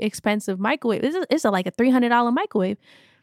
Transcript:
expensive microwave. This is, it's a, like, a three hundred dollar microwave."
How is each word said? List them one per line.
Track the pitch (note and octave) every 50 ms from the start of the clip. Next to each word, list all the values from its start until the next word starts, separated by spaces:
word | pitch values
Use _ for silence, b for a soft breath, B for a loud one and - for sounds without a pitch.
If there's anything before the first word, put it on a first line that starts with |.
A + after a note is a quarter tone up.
expensive | - G#3 - - - G#3+ G#3+ G#3+ - G#3 F#3+ F#3
microwave. | G3+ A#3+ D4+ - - A3+ G3+ -
This | - C#4 E4
is, | F#4+ E4+ -
it's | C#4 D#4+ -
a, | G#3+
like, | G3 F#3 F#3
a | G3+
three | - - A#3+ C4
hundred | B3+ B3+ A#3+ A#3
dollar | A#3+ A#3+ A#3+ A#3
microwave." | B3 D#4+ - - - G#3 F#3 F#3+ G3+ - b b b b b b b b